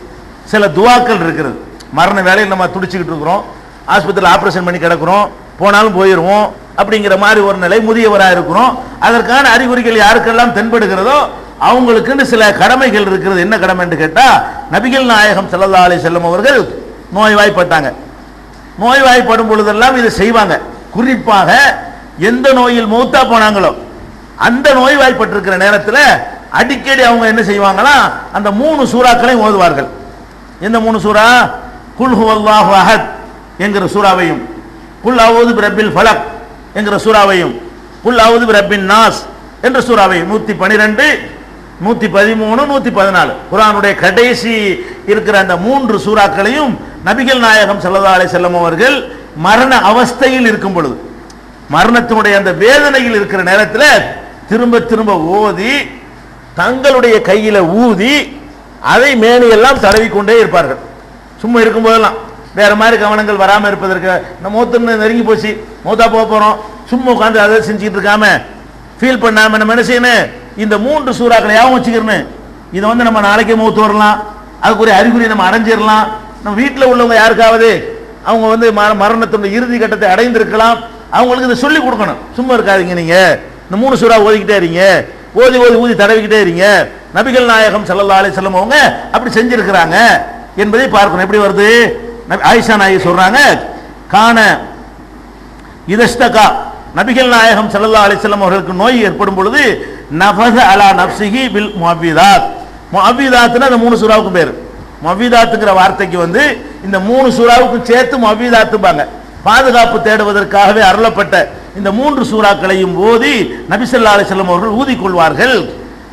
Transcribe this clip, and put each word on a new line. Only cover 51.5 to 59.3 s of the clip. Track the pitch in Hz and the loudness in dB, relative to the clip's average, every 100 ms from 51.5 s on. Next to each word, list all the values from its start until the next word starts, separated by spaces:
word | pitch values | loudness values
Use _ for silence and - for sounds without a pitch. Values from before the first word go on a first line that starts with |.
| - - | -20 -4
மரணத்தினுடைய | 147 202 240 233 220 208 202 | 0 2 2 0 0 0 0
அந்த | 190 | 0
வேதனையில் | 160 214 285 285 269 240 | 0 2 4 2 0 0
இருக்கிற | 214 196 202 | -2 -2 -2
நேரத்துல | 180 196 214 220 294 220 - - - - - | 0 0 0 2 2 2 0 -8 -16 -20 -6
திரும்ப | 220 240 233 | -2 0 0
திரும்ப | 226 220 214 | -2 -2 -2
ஓதி, | 175 160 202 214 175 220 285 - - - - - - - | -2 -2 0 -2 -2 -4 -4 -6 -14 -20 -20 -20 -20 -12
தங்களுடைய | - 190 254 277 254 240 214 | -4 -4 0 2 2 4 2
கையில | 175 202 214 208 165 | 0 -2 0 0 0
ஊதி, | 202 240 190 233 294 - - - - - - | 2 2 2 0 -2 -4 -12 -20 -20 -20 -8
அதை | 127 190 277 247 | -2 2 2 2
மேனியெல்லாம் | 220 | 2